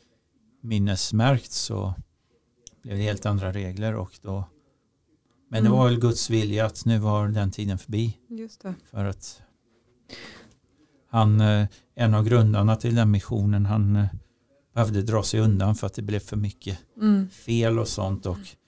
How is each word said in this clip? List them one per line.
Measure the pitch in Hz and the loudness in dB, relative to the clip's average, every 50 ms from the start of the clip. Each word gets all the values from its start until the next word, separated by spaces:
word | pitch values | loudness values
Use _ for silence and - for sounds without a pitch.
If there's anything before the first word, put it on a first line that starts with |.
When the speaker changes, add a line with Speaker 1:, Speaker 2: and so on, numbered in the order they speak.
| _ _ _ _ _ _ _ _ _ _ _ _ | _ _ _ _ _ _ _ _ _ _ _ _
Speaker 1:
minnesmärkt | - 113 110 104 101 101 95 90 - - - 107 113 131 139 117 - - - | -8 -4 0 0 2 2 0 -2 -4 -2 0 2 2 4 2 0 -2 -6 -8
så | - - - 107 101 98 98 95 - - _ _ _ _ _ _ _ _ _ _ _ _ - _ _ - | -8 -6 -6 -6 -6 -6 -6 -6 -8 -12 _ _ _ _ _ _ _ _ _ _ _ _ -20 _ _ -14
blev | 127 104 | -8 -6
det | 98 104 | -4 -2
helt | 107 104 101 - | -2 -4 -4 -2
andra | 107 104 98 98 92 92 | -2 -2 0 -2 -2 -4
regler. | 101 98 92 92 98 107 110 110 | -6 -6 -8 -6 -6 -6 -4 -4
Och | 110 104 101 - - - | -6 -8 -10 -12 -16 -12
då, | 104 95 98 98 - _ _ _ _ _ _ _ _ _ _ _ _ _ _ _ _ _ _ _ - | -8 -8 -8 -8 -10 _ _ _ _ _ _ _ _ _ _ _ _ _ _ _ _ _ _ _ -8
men | - 113 107 | -2 2 4
det | 107 | 4
Speaker 2:
Mm. | 127 127 | 4 4
Speaker 1:
var | 127 123 | 4 4
väl | 123 120 | 2 2
Guds | 117 120 113 - - - | 2 0 0 0 -2 -2
vilja | 113 113 110 104 104 104 110 | 0 0 0 0 0 0 -2
att | 110 - - - | -2 -2 -4 -2
nu | 113 117 107 | 0 0 2
var | 104 107 104 104 104 104 | 2 0 0 0 0 0
den | 107 104 101 101 | 0 0 -2 -2
tiden | 95 - 107 101 95 92 | -2 -4 -4 -4 -4 -4
förbi. | - - 107 104 117 117 107 _ _ - | -6 -6 -4 -2 -2 -2 -4 _ _ -16
Speaker 2:
Just | 240 220 226 220 - _ | -14 -12 -12 -14 -16 _
det. | - 196 180 185 _ | -12 -12 -12 -12 _
Speaker 1:
För | _ - - 98 | _ -8 -6 -6
att | 101 98 - - - - - - _ _ _ _ _ _ _ _ _ _ _ _ - - - - - - - - - _ _ _ _ _ _ _ _ _ _ _ _ | -6 -6 -8 -14 -20 -20 -20 -20 _ _ _ _ _ _ _ _ _ _ _ _ -20 -20 -20 -20 -20 -20 -20 -20 -20 _ _ _ _ _ _ _ _ _ _ _ _
han, | - 117 110 107 107 107 | 0 2 4 6 6 6
eh, | 107 107 104 104 104 101 - - _ _ - | 6 4 4 2 0 -2 -4 -10 _ _ -6
en | - 120 110 107 | -2 2 2 4
av | 107 107 | 4 4
grundarna | 110 120 120 110 107 107 107 101 107 110 | 4 4 4 4 4 4 4 4 2 2
till | 110 - 120 117 | 2 0 0 2
den | 117 113 107 | 2 4 4
missionen, | 101 101 - - 120 110 98 104 104 101 104 | 4 2 0 -2 -4 -2 0 0 2 2 0
han, | 101 107 107 104 98 101 | 0 0 0 2 2 2
eh, | 104 104 98 - - - _ _ _ _ _ _ _ _ _ - | 2 0 0 -2 -6 -18 _ _ _ _ _ _ _ _ _ -2
behövde | 120 117 107 107 101 98 | -2 -2 0 0 -2 0
dra | 104 107 110 98 | 0 0 -2 -2
sig | - - 110 | 0 0 2
undan | 110 110 104 95 95 101 107 | 2 4 4 2 2 0 0
för | 107 - | 0 -4
att | 101 - | -8 -8
det | - 104 | -8 -6
blev | 101 104 101 | -4 -4 -6
för | 98 - - | -6 -6 -6
mycket | 107 104 101 104 _ - - 95 87 - _ _ | -4 -4 -4 -6 _ -10 -10 -10 -10 -10 _ _
Speaker 2:
Mm. | - 214 214 208 196 190 185 | -2 2 2 2 2 0 -4
Speaker 1:
fel | - - - - 117 117 117 113 113 113 | -8 -12 -6 -2 0 2 2 2 2 0
och | 110 107 | -2 -4
sånt, | - - 98 95 98 92 - | -4 -4 -4 -4 -4 -4 -4
och | 98 87 - - - - _ _ | -6 -6 -6 -8 -16 -20 _ _